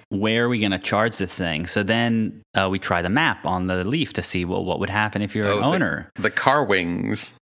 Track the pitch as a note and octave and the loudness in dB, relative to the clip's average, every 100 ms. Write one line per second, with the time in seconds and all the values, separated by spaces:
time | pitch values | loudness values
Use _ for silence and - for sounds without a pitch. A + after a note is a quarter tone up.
0 | - G2 A2 A2+ A#2+ A#2+ G#2 F#2+ - G2+ | -6 -2 2 2 2 2 2 0 0 2
1 | A2+ - F#2 - F2 D#2 E2+ G#2 G2 A2+ | 2 0 -4 -2 -2 -2 -2 0 2 2
2 | A#2 A2+ G#2+ - - F#2+ F#2+ G2 - F2 | 2 2 0 -4 -6 -2 0 0 -2 -2
3 | F2 B2 D#3+ G2 - F#2 F#2 F#2 F2+ D#3 | 0 0 0 0 -2 -2 -2 -2 -2 -2
4 | C#3+ F#2+ - F#2 F2 F#2 F#2 E2 G2 G#2 | -4 -4 -4 -2 -2 -2 -2 -2 -2 0
5 | G#2+ A2 G#2 G#2+ G2+ G#2 B2 F#3 G#2+ D2 | 0 -2 -4 -2 0 2 2 2 0 -2
6 | - - G#2 - - C#3+ A2+ F#2+ E2+ F2 | -8 -4 -2 2 4 4 4 2 2 -2
7 | G#2+ G#2+ - - | 0 -2 -4 -8